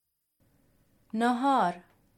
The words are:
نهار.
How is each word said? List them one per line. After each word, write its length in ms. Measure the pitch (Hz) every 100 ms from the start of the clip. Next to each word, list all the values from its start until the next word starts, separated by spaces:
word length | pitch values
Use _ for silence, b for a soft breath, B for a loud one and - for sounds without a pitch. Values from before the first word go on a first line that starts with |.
| _ _ _ _ _ _ _ _ _ _ _
نهار. 720 | 220 240 240 277 262 180 175 - _ _